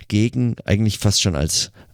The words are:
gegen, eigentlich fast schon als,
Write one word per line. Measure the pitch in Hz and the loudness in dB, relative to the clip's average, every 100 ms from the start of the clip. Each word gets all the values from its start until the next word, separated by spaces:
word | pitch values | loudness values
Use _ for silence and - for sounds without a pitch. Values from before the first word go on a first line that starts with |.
| - | -2
gegen, | 104 120 127 120 - | 0 0 0 -2 -2
eigentlich | - 101 110 - | -2 0 0 0
fast | 104 - | 0 2
schon | 98 | 0
als, | 73 78 - - - - | 0 0 -2 -4 -10 -20